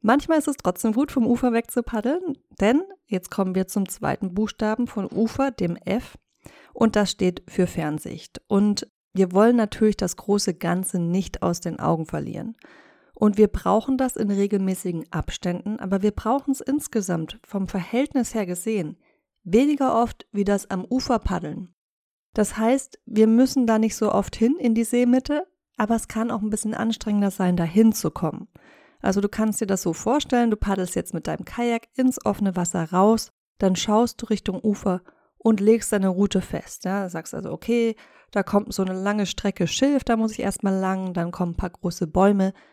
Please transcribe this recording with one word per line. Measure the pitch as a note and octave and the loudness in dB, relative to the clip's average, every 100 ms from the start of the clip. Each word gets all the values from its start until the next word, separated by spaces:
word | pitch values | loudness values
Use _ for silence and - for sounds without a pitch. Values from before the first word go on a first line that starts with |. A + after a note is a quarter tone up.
Manchmal | G#3+ C4+ - D#4+ | 4 2 2 0
ist | D4 | 0
es | C#4 | -2
trotzdem | - F3+ - | -2 -2 -2
gut, | G#3+ C#4+ | 0 0
vom | - A3 | 0 2
Ufer | A#3+ B3+ | 2 2
weg | A#3 A#3 | 0 -2
zu | - | -6
paddeln, | A#3 A#3 A#3 E4 F4+ - _ _ | -4 -4 -2 -2 -4 -8 _ _
denn | G3+ C4+ F#4+ F#4+ _ | 2 2 0 -14 _
jetzt | F#3 - | -6 -6
kommen | - F#3 F#3 | -4 -2 0
wir | F#3 | -2
zum | - F#3+ | -2 -4
zweiten | - D3 - F#3+ | -4 -4 -4 -4
Buchstaben | F3 G#3+ - G#3+ A3 A#3+ | -2 -4 -2 -4 -2 -4
von | - F#3+ | -4 -6
Ufer, | - A3+ - C4+ | -2 -2 0 -4
dem | - F3 | -2 -4
F, | E3+ - A3+ - - _ _ - - - | -4 -4 -4 -4 -20 _ _ -20 -20 -20
und | - A3+ | 2 2
das | G#3+ G3+ | 4 0
steht | - F#3 F3 - | 0 0 -2 -8
für | - F3+ | 0 0
Fernsicht. | - D3+ D3+ - - - - _ | 0 -4 -6 -8 -14 -14 -20 _
Und | G3+ G#3 G3+ - _ _ | 2 2 0 -6 _ _
wir | F#3+ F#3+ | 0 2
wollen | F3+ A3+ B3 | 6 6 6
natürlich | G#3+ - G#3+ G3+ | 2 2 2 2
das | F#3 - | -4 -6
große | - G3+ - | -2 0 0
Ganze | F3 G#3 F3 F#3+ F3+ | -2 -2 -2 -2 -2
nicht | E3+ F3+ G3 - | 0 0 -2 -2
aus | - E3+ | -2 -2
den | F3 D#3+ | -6 -4
Augen | D3+ E3 D#3+ | -2 -2 -2
verlieren. | D3+ C#3+ - A3 A3+ - - - _ _ | -6 -6 -8 -10 -12 -20 -20 -20 _ _
Und | - G#3+ G3+ | 2 2 6
wir | G#3 | 4
brauchen | - F#3 G3+ A3 C4 | 4 2 2 2 0
das | B3+ | 0
in | - G#3 | -2 -2
regelmäßigen | G3+ G3+ G3+ F#3+ F#3 F3+ E3+ - | 0 2 0 0 -2 -4 -6 -6
Abständen, | E3 - - F3+ F3 F3 A3 | -6 -6 -6 -4 -4 -6 -8
aber | F#3+ G3 | -2 0
wir | G#3 | 0
brauchen | G3+ G#3+ C4+ C#4 | -2 -2 -2 0
es | C4+ | -4
insgesamt | - C#4+ - A3+ G3 E3 D#3 - | -2 -4 -2 -4 -2 -2 -4 -10
vom | _ G3+ F#3+ | _ -6 -4
Verhältnis | G3 E3+ A#3 C#4+ C#4 A3+ | -4 -2 -2 0 0 -2
her | A3+ F#3+ | -2 -4
gesehen | F3+ - A3 D3+ - _ _ _ _ | -4 -2 -2 -4 -8 _ _ _ _
weniger | F3+ G3+ C#4+ C#4+ C4 A3+ | 2 4 4 2 2 2
oft | A#3 - - | 0 -4 -10
wie | G3+ | -4
das | G3+ G3+ - | 0 0 -2
am | F#3+ | -8
Ufer | F#3 B3+ - A#3 | -2 -4 0 -2
paddeln. | - F3+ D#3+ - F3+ _ _ _ _ _ _ | 0 -4 -6 -10 -12 _ _ _ _ _ _
Das | - G#3 - | -2 -2 0
heißt, | A3 C4+ - - | 2 2 -2 -18
wir | - G#3+ A3 | -4 4 6
müssen | A3+ B3+ - A#3 | 6 4 4 2
da | A3 | 2
nicht | A3 - | 2 0
so | G#3+ | 0
oft | - G3 - | 0 -2 0
hin | A3+ E4 | 2 2
in | B3+ A3+ | 2 2
die | |
Seemitte, | A#3 A#3+ B3 C4 C4 D4 F#4+ _ _ - | 2 2 4 4 2 -4 -4 _ _ -4
aber | G#3 A3+ | 0 0
es | - | -2
kann | A3 A#3 | -6 -4
auch | A3+ | -2
ein | G#3 | -4
bisschen | G#3+ G#3+ | -4 -4
anstrengender | G#3+ A3 A3+ - G#3 G3+ | -2 -2 -2 -2 0 0
sein, | - F3+ F3+ | 2 0 2
da | |
hinzukommen. | E3+ F#3 A3+ G#3+ - - D#3+ - - _ - - _ _ | 2 6 6 4 -2 -4 -6 -6 -14 _ -20 -20 _ _
Also | G3 G3 | 0 0
du | G3+ | -2
kannst | - A3 G3+ | -2 -2 -2
dir | G3 | -2
das | G3 | -2
so | F3+ | -2
vorstellen, | E3 - C#4+ - B3 A#3 | -4 0 -2 0 0 2
du | G#3+ | 0
paddelst | - F#3+ F3+ - | -2 -2 -2 -4
jetzt | E3+ | -6
mit | E3+ - | -8 -6
deinem | D#3 | -8
Kajak | - - A#3+ A#3 _ | -8 -6 -2 -2 _
ins | - B3+ - - | 0 0 2 -4
offene | G3+ G3 F3+ | 0 -2 0
Wasser | F3 F#3 D#3+ | -2 -2 -2
raus, | F3+ G3+ A3+ - _ _ _ | 4 4 4 0 _ _ _
dann | F#3+ F#3 | 0 0
schaust | - G#3+ A#3+ - | 2 2 2 -2
du | - | -4
Richtung | G#3 - F#3 | -4 -4 -2
Ufer | A3 G3+ G#3 F3+ - _ _ _ | -2 0 -2 -4 -6 _ _ _
und | A3 A3 | 2 4
legst | G3+ A3+ - | 6 4 4
deine | G#3 F#3+ | 0 0
Route | F3+ G3+ G3+ | 2 2 0
fest. | - - - - | -2 -8 -10 -10
Ja, | F3+ G3 F#3+ | -6 -6 -6
sagst | E3+ D#3+ | -8 -10
also, | - F#3 | -10 -8
„Okay, | D#3 - A#3 A3+ A3 - _ _ | -10 -2 0 0 -2 -14 _ _
da | G3+ | -4
kommt | F#3+ G3+ G#3 | 2 0 0
so | - | -4
eine | F#3+ F#3 | -2 -2
lange | G3 G#3 G3 | -2 0 -2
Strecke | - G3+ - E3+ | -2 -4 0 -2
Schilf, | - C#4 C#4+ | 2 2 2
da | - A3 | 0 0
muss | A3 | 0
ich | G#3+ | -2
erstmal | G3 F#3+ G3+ | -4 -2 0
lang, | F#3+ F#3+ F#3+ F#3 | 0 0 -2 -4
dann | F3 E3+ | -4 -4
kommen | F3 F3 | -2 -4
ein | E3+ | -2
paar | F3+ | -6
große | - - E3+ E3 | -4 -8 -4 -4
Bäume, | F3+ G3 G3+ F#3+ F#3+ _ | 4 4 6 2 -2 _